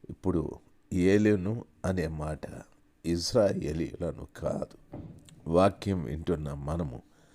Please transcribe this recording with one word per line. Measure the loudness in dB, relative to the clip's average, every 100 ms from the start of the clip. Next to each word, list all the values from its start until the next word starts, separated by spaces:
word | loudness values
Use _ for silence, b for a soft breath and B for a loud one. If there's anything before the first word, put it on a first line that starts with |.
| -16
ఇప్పుడు | -6 -2 0 -2 -6 _ _ -4
ఏలెను | 2 6 6 6 4 0 -6 -8 _ -2
అనే | 0 -2
మాట | -4 -6 -6 -10 -14 -16 _ _ _ -2
ఇజ్రాయేలీయులను | -2 2 4 4 2 -2 -2 -4 -4 -6 -6 -12 -8
కాదు. | -4 -4 -6 -12 _ -16 -16 -18 -20 -14 0
వాక్యం | 4 4 2 -2 -2
వింటున్న | -2 -6 -2 -2 -2
మనము, | -6 -4 -4 -4 -8 -16 b b